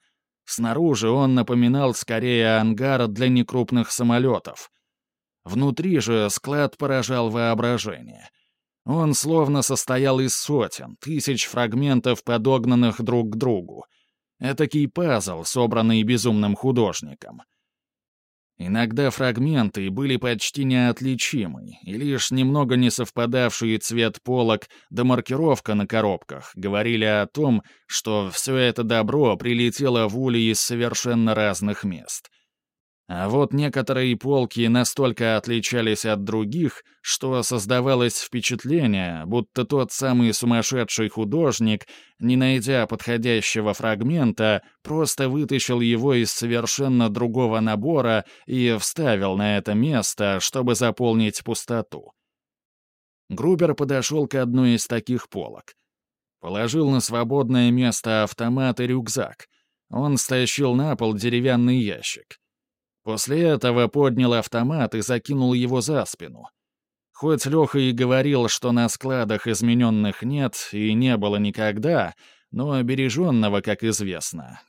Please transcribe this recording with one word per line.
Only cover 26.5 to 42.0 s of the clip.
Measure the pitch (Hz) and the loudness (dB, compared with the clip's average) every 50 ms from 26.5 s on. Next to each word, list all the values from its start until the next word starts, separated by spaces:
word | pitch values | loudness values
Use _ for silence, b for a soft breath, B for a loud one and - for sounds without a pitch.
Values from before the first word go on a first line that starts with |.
| - | -12
говорили | 92 92 98 98 104 110 117 117 110 107 | -6 -4 -2 0 0 0 0 0 0 2
о | 107 107 104 101 | 2 2 2 0
том, | - - 143 151 139 120 104 b b b b b | -2 -2 0 2 2 2 2 b b b b b
что | b - - - 110 107 104 101 95 | b -8 -6 -4 -2 -2 -2 -2 -2
всё | - - - 135 131 | -6 -6 -4 -2 0
это | 131 127 123 104 - 117 | 2 2 2 0 0 -2
добро | 107 120 113 107 104 123 151 147 117 98 | 0 2 2 2 2 2 2 2 2 2
прилетело | - - 120 120 117 120 120 - - 143 131 123 117 113 | 0 -2 -2 0 2 0 0 0 0 0 0 2 2 0
в | 104 101 123 | 0 -2 -2
Улей | 131 131 120 117 113 113 | -2 0 2 2 2 2
из | 107 - | 2 0
совершенно | - - 123 117 120 120 117 - - 123 120 117 113 113 110 | -2 -2 -2 -2 -2 -2 -2 -4 -2 0 0 2 2 2 2
разных | 107 107 104 95 - 101 104 101 - - | 2 2 0 0 0 -2 -4 -4 -4 -6
мест. | 98 90 73 - - - - - - _ _ _ _ _ _ _ _ _ _ _ _ _ _ _ - | -8 -8 -8 -12 -14 -14 -14 -16 -20 _ _ _ _ _ _ _ _ _ _ _ _ _ _ _ -10
А | 90 87 92 | -8 -6 -4
вот | 101 117 139 143 - 135 | -2 0 0 0 0 0
некоторые | 139 147 147 120 135 120 - 135 127 127 127 120 | -2 -2 -2 -2 -4 -2 -2 -2 0 0 0 -2
полки | 104 - 131 143 135 123 113 - 120 117 | -2 -2 0 0 0 0 -2 -2 0 2
настолько | 113 117 123 120 - - - 139 123 110 - 120 113 110 | 2 4 2 2 0 0 0 0 0 0 0 0 0 0
отличались | 107 - 110 117 117 101 - 120 123 113 110 107 - - | 0 -2 -2 -4 -2 -2 -2 -2 0 0 0 -2 -2 -2
от | 113 107 101 101 | -2 -2 -2 -2
других, | 98 107 107 107 104 104 175 165 123 - - b b b b | -4 -2 -2 -2 -2 -2 -2 -2 -2 -4 -6 b b b b
что | b - - - - 131 131 123 110 | b -6 -6 -4 -2 -2 -2 -2 -2
создавалось | - 127 117 98 104 127 123 123 135 135 123 123 117 - | -2 -2 -2 0 0 0 2 2 2 2 2 2 0 -2
впечатление, | - - - - 123 107 - 127 107 - 123 156 170 147 113 101 95 92 87 85 80 78 | -4 -10 -6 -6 -4 -4 -4 -4 -4 -4 -2 0 2 2 2 2 0 -2 -4 -6 -8 -6
будто | 87 110 120 107 _ - 127 120 | -2 -2 -2 -2 _ -4 -4 -2
тот | - 143 139 127 101 | 0 0 0 0 -2
самый | - - 139 135 123 123 120 113 104 | -4 -4 -2 0 2 2 2 2 0
сумасшедший | - 120 120 120 117 110 - 135 127 117 - - - 110 104 | 0 0 2 2 2 0 0 -2 -2 -2 -2 -2 -2 -2 -2
художник, | - 113 110 104 113 165 170 139 113 - 117 110 107 101 - B B B | -2 -4 -4 -2 0 2 2 2 2 2 2 0 0 -2 -4 B B B